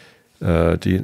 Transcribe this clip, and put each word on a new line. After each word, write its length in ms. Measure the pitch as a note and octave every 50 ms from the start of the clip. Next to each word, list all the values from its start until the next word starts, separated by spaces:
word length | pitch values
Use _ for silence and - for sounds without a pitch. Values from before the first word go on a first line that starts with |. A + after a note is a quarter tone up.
| - - - _ _ _ _ _
äh, 360 | - - E2+ E2 E2 E2 E2+ E2
die, 240 | - G2 F#2 F#2+